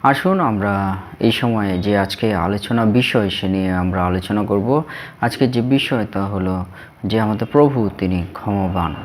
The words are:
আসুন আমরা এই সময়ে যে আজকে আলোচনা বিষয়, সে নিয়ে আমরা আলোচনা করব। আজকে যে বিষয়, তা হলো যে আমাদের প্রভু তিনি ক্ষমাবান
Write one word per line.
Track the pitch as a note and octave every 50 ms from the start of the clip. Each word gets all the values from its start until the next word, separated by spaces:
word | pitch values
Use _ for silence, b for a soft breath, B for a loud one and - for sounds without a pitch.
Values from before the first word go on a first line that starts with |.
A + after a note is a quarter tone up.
| -
আসুন | C3+ C#3 C3+ - F#3 F#3+ F#3+
আমরা | E3+ B2 G#2+ G2 G2 G2+ G2+ G2 G2 F#2+ F#2 F#2 - - - -
এই | - A2+
সময়ে | A2 - - A#2+ A2+ A2 G#2 G2 F#2
যে | F#2 F2+ G2+ G#2
আজকে | G2+ G2 F#2+ - - - A2 G#2
আলোচনা | F2+ E2+ F#2 G2+ G2+ - - A#2+ A#2 A2+
বিষয়, | G#2+ G#2 B2 B2 - - B2 G#2 F#2+
সে | - - -
নিয়ে | F#2 F#2+ F#2+ F#2+ F#2
আমরা | F#2 F2+ F2+ F#2 F2+ F#2+ F2+
আলোচনা | F2+ F2+ F#2 F#2 - G2+ G#2 G2+
করব। | - G2+ G2+ G2 A#2 C3+ D3+ D#3+ B B B B B B B
আজকে | - A#2+ - - C3+
যে | B2+ B2 A#2+
বিষয়, | A#2 B2 C3+ C#3 - - C#3 A#2 G#2
তা | - - G2 G2
হলো | G2 G2+ F#2+ F#2 F#2 F#2 F#2 F#2 - B B B B B - -
যে | F#2+ G#2+ A2+
আমাদের | A2+ G#2+ G#2+ G2+ - -
প্রভু | - C#3+ D3 C#3+ C3+ B2+ A2 G2 -
তিনি | - G2 F2+ F#2 F2+ E2+ F2+ -
ক্ষমাবান | - - G#2+ G2+ G2 F#2+ F#2 F#2 F#2 E2+ D#2+ C#2+ -